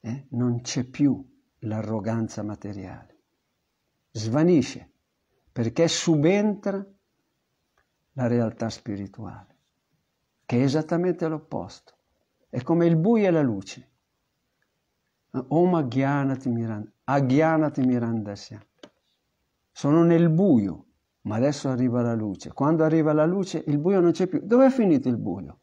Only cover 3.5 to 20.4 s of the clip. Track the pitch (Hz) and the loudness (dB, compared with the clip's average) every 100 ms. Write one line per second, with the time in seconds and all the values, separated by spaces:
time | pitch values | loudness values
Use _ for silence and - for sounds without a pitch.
3.5 | _ _ _ _ _ _ 110 110 127 165 | _ _ _ _ _ _ -10 -2 2 4
4.5 | 170 120 - - _ _ _ _ _ _ | 4 2 -6 -18 _ _ _ _ _ _
5.5 | - 117 117 165 - - 156 151 196 208 | -6 -4 0 0 0 2 4 4 4 0
6.5 | 202 - 196 196 _ _ _ _ _ _ | -2 -6 -8 -10 _ _ _ _ _ _
7.5 | _ _ _ _ _ _ - 123 120 113 | _ _ _ _ _ _ -4 0 0 0
8.5 | - 113 - - 101 98 - 101 - - | -2 -8 -8 -10 -10 -10 -12 -16 -16 -20
9.5 | _ _ _ _ _ _ _ _ _ _ | _ _ _ _ _ _ _ _ _ _
10.5 | 120 135 147 156 170 180 175 160 156 151 | 0 2 0 -2 -2 -2 -2 -4 -6 -8
11.5 | - 90 - _ _ _ _ _ _ _ | -10 -10 -16 _ _ _ _ _ _ _
12.5 | - 120 165 170 165 175 233 196 165 139 | -10 -2 2 4 4 4 4 4 2 2
13.5 | 101 98 - - _ _ _ _ _ _ | -2 -8 -18 -20 _ _ _ _ _ _
14.5 | _ _ _ _ _ _ _ _ 131 127 | _ _ _ _ _ _ _ _ -10 -2
15.5 | 160 175 170 135 123 135 143 139 131 131 | 0 2 2 0 0 0 0 0 -2 -4
16.5 | 117 113 107 107 _ - 139 135 131 160 | -4 -4 -6 -10 _ -2 0 2 4 4
17.5 | 160 151 143 127 123 117 113 101 101 - | 2 0 0 0 0 -2 -4 -6 -10 -14
18.5 | 104 - _ - _ _ _ _ _ _ | -18 -20 _ -20 _ _ _ _ _ _
19.5 | _ _ - 139 156 170 170 170 160 | _ _ -6 2 4 6 6 4 4